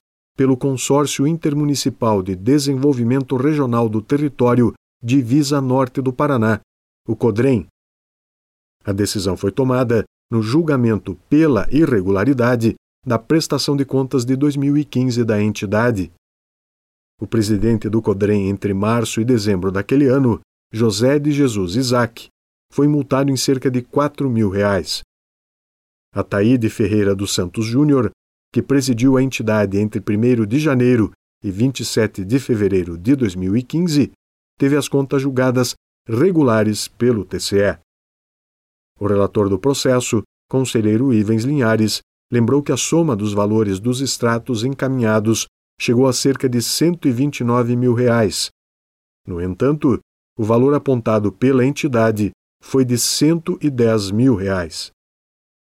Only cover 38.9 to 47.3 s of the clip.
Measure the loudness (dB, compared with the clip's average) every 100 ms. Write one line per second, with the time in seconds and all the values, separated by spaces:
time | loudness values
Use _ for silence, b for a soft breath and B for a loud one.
38.9 | -6 0 0 2 0 0 0 -2 0 0
39.9 | 0 0 -4 -4 _ -6 -4 -2 0 2
40.9 | 2 2 2 2 0 0 0 2 2 0
41.9 | -2 _ _ -4 0 2 0 0 -4 0
42.9 | 0 0 -2 -2 -2 0 0 0 -2 -2
43.9 | -4 -4 -2 -2 -2 -4 -4 -4 -4 -4
44.9 | -2 0 0 0 -2 -4 _ _ -8 0
45.9 | 2 2 2 -2 0 -2 -2 -2 0 0
46.9 | 0 -2 0 -2